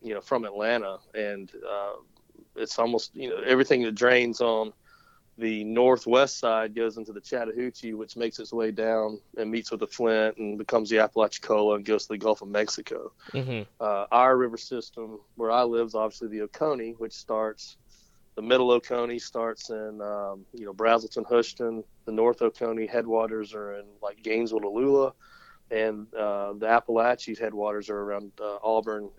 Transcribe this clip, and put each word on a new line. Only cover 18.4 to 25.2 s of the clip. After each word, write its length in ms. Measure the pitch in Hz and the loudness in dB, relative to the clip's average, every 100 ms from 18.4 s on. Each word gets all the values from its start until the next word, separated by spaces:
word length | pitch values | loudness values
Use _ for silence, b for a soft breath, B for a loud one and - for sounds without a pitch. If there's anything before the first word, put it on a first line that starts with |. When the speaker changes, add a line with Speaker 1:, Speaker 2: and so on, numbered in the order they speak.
Speaker 1:
middle 280 | 110 127 123 | 4 4 6
Oconee 480 | 120 - 123 120 120 | 4 4 -4 -2 -6
starts 520 | - 117 113 110 - | -8 -6 -4 -6 -10
in, 300 | 110 107 107 | -8 -8 -10
um, 440 | 104 104 101 98 95 | -8 -6 -8 -10 -16
you 120 | 117 104 | -16 -12
know, 60 | |
Brazelton, 540 | 95 113 117 110 - 107 | 0 4 4 2 -8 2
Houston. 540 | 120 117 - 117 113 107 _ | 2 2 -2 -6 -6 -10 _
The 80 | - | -6
north 280 | 110 117 120 | 2 2 4
Oconee 440 | 117 - 117 113 110 | 0 0 -6 -4 -2
headwaters 680 | 120 117 113 113 110 104 | -2 0 0 0 -2 -8
are 200 | 107 104 101 | -10 -10 -12
in, 80 | 101 104 | -14 -10
like, 200 | 104 104 | -10 -8
Gainesville, 380 | 110 110 113 110 | -2 0 0 -2
Tallulah. 520 | 101 107 135 139 135 - | -2 0 4 4 2 -2